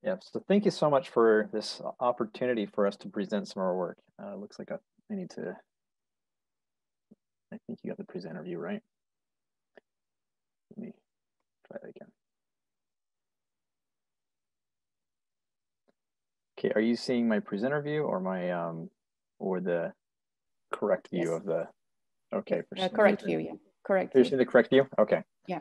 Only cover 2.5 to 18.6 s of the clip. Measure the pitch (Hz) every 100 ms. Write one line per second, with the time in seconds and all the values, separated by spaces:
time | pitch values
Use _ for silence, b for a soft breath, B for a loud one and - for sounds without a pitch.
2.5 | 120 101 - 101 - 104 104 98 104 95
3.5 | - 92 90 87 95 _ - 101 98 104
4.5 | - 202 196 _ _ _ 202 180 - -
5.5 | 190 _ _ _ _ _ _ _ _ _
6.5 | _ _ _ _ _ _ _ _ _ _
7.5 | 226 - - - - - 185 180 170 175
8.5 | 165 - 214 _ _ _ _ _ _ _
9.5 | _ _ - _ _ _ _ _ _ _
10.5 | _ _ - - - _ _ _ _ _
11.5 | _ _ - - - - _ _ _ _
12.5 | _ _ _ _ _ _ _ _ _ _
13.5 | _ _ _ _ _ _ _ _ _ _
14.5 | _ _ _ _ _ _ _ _ _ _
15.5 | _ _ _ _ _ _ _ _ _ _
16.5 | - - 107 113 120 - 123 117 107 101
17.5 | 101 123 147 143 151 147 92 92 92 90
18.5 | 87